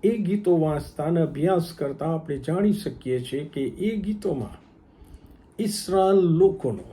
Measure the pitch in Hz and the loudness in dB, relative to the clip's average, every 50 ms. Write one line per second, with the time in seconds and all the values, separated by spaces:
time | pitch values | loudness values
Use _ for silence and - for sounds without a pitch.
0 | - 208 233 220 190 175 202 208 - 180 175 165 160 156 151 151 - - - - | 2 2 0 2 0 0 0 0 2 2 4 4 4 2 0 -2 -6 -8 -8 -4
1 | 147 156 170 170 160 143 139 143 151 185 190 175 165 170 - - 147 139 139 139 | -2 0 2 2 2 0 0 0 2 2 2 2 0 -2 -6 -6 -6 -6 -4 -4
2 | 143 160 165 160 156 - 143 135 - - 160 185 202 208 196 - - 135 127 - | -4 -2 -2 -4 -4 -6 -8 -6 -4 -2 0 2 2 2 2 0 -2 -8 -8 -8
3 | - 127 127 127 123 - 131 139 151 147 - 143 135 120 113 - 185 220 226 208 | -4 -2 -2 -2 -2 -4 -6 -6 -6 -6 -6 -6 -6 -4 -4 -2 -4 -2 -2 -2
4 | 185 208 214 - - 196 151 131 110 98 - - - - _ - - _ _ _ | -4 -4 -6 -4 -4 -4 -4 -4 -6 -8 -10 -18 -20 -20 _ -20 -20 _ _ _
5 | - - - - - - - - - - _ - 226 208 208 - - - 185 196 | -20 -20 -20 -20 -20 -20 -20 -20 -20 -20 _ -4 -4 -4 -4 -4 -4 0 2 4
6 | 190 190 196 196 180 170 160 165 190 196 190 - - 127 107 - - - | 4 6 6 6 6 4 6 6 6 4 4 0 -4 -4 -4 -6 -10 -16